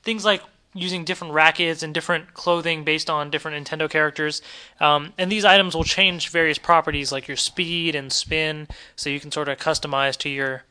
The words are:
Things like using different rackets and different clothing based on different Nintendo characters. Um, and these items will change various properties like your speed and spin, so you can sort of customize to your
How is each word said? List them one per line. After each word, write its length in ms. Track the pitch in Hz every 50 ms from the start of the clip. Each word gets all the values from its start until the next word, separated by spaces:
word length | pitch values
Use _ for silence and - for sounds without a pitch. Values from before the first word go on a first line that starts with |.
Things 220 | _ 226 226 214 202
like 180 | 214 202 185 - - _ _ _ _ _
using 300 | 185 175 185 180 180 165
different 300 | 180 185 - 175 160 147
rackets 500 | 156 160 160 160 - 175 165 160 160 170
and 100 | 156 151
different 400 | 165 - - 175 160 175 - _
clothing 520 | - - 180 175 170 160 170 165 156 147
based 240 | 156 156 156 - -
on 200 | 160 151 147 147
different 360 | 151 143 - 160 151 147 143
Nintendo 240 | - 160 156 160 151
characters. 520 | - 156 151 151 - - 151 151 151 - - - - - - - _ _
Um, 320 | - 147 147 147 143 175 -
and 120 | - 185 185
these 140 | 214 214 202
items 320 | 202 190 196 190 180 165
will 80 | 160 165
change 460 | - - - 196 190 180 170 - -
various 280 | - 170 165 156 147
properties 540 | - - - 170 165 156 160 147 143 139 -
like 160 | 139 135 -
your 80 | - 139
speed 580 | - - - - - 180 165 170 170 165 165 147
and 180 | 143 135 131
spin, 580 | - - - - 165 160 156 156 151 151 151 - - - - - _
so 140 | - - 147
you 100 | 143 143
can 120 | 139 151
sort 180 | - 156 147 143
of 80 | 135
customize 600 | - - 160 156 - - 147 139 139 135 139 131 -
to 100 | - 147
your 340 | 139 139 139 135 131 131 _ _